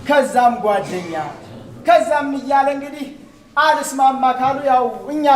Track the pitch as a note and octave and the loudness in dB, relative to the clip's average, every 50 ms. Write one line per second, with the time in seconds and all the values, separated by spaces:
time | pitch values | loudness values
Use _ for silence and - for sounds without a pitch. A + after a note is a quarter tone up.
0 | - - C#4+ C#4+ B3+ - - B3 B3 A#3+ A#3 - G#3 G#3+ G3+ F#3+ D#3 - F3+ F3+ | -2 0 2 2 2 2 2 4 4 4 2 2 0 0 0 0 -2 -4 -8 -8
1 | F3 E3 D#3+ D#3 D3+ D3 - - - - - - - - - - - D#4+ E4+ D#4+ | -8 -8 -8 -8 -8 -8 -10 -16 -18 -20 -20 -20 -20 -20 -18 -6 2 4 4 4
2 | - - D4+ D4 C#4 C#4 C#4 C4+ A#3+ C4+ C#4 C#4 C4+ C#4+ C#4 C#4 C#4+ C#4+ D4+ D4 | 4 2 0 -2 -2 -2 -6 -6 -4 0 0 2 2 2 0 -4 -6 -12 -12 -12
3 | C4 - - - - - - - - - - C#4+ D4+ D#4 D4+ D4 C#4 - C4+ C4+ | -12 -12 -14 -18 -20 -20 -20 -20 -18 -8 -2 0 2 2 2 0 -2 -6 -2 0
4 | C4+ C4+ C4 B3+ C4 B3+ B3 B3+ B3+ C4+ C#4 C#4 C#4+ C4+ B3+ B3+ B3 A#3+ - - | 2 2 2 2 0 0 0 0 0 -2 -2 -2 0 2 2 2 2 0 -4 -8
5 | - C#4 D4 D4+ D4 C#4+ C4+ | -10 -8 -6 -2 2 4 4